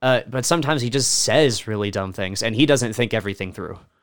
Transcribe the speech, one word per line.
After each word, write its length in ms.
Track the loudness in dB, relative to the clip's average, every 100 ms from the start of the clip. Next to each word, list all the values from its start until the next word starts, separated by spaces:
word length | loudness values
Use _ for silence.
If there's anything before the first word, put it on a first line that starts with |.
Uh, 180 | 2 2 0
but 160 | -4
sometimes 380 | 0 0 2 0
he 80 | 0
just 320 | 0 0 0
says 440 | 2 4 4 2 -4
really 240 | -4 -2
dumb 220 | -2 -4
things, 300 | -4 -6 -2
and 120 | -2
he 120 | 2 4
doesn't 260 | 4 2
think 220 | -2 -2
everything 380 | -2 -4 -6 -8
through. 260 | -8 -12 -12 _ _